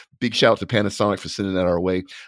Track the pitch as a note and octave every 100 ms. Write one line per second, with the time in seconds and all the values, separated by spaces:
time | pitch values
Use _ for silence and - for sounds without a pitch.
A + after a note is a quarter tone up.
0 | - _ A#2+ A#2 A#2+ G#2+ G2 A2 G#2 -
1 | G#2 G2 E2+ - G2 F#2 F2+ E2+ F#2 F#2
2 | F#2 -